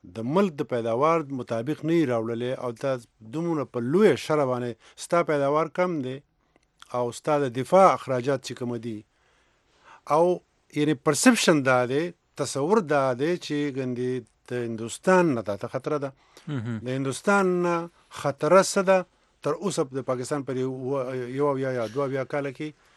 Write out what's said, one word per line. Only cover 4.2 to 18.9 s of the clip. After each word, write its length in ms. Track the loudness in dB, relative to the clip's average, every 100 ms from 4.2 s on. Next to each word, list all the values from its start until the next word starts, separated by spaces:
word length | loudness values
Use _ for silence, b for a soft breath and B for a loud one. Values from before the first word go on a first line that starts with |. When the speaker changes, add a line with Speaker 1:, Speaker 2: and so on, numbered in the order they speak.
| 0 0
Speaker 1:
باندې 300 | 2 0 -4 -8 b b
ستا 260 | 0 0
پیداوار 440 | 2 0 2 0 0
کم 360 | -2 -2 -2
دی 160 | -6 -10 _ _ _ _ _ _ -10
او 180 | -4 -4
ستا 260 | -4 0 0
د 100 | 0
دفاع 440 | -4 2 6 8
اخراجات 540 | 6 -2 -2 0 -2 -4
چې 60 |
کومه 240 | -8 -6 -6
دي 280 | -8 -10 -14 b b b b b b b b b 0
او 280 | 2 4 0 _ _ _
یعنی 200 | 0 0
پرسپشن 720 | 2 0 4 6 6 4 4 4
دا 200 | 2 2
دی، 240 | 0 -4 -8 _
تصور 420 | -8 -6 -2 2 2
دا 360 | 2 2 2
دی 240 | 0 -2 -2
چې 420 | -4 -4 -2 -4
ګندې 320 | -6 -4 -4 -4 -8 _ -8
د 20 |
هندوستان 840 | -6 -4 -6 -8 -4 4 4 4
نه 80 | 0
دا 140 | -4 -6
ته 120 | -6
خطره 300 | -6 -4 -4
ده. 140 | -6 -12 b b -8
Speaker 2:
مهم. 300 | -6 -4 -6
Speaker 1:
د 40 | -6
هندوستان 720 | -4 -4 -4 2 2 2 0
نه 280 | 0 -2 -4 _ _
خطره 520 | -6 -6 -2 6 6
څه 160 | 6 0
ده؟ 280 | 2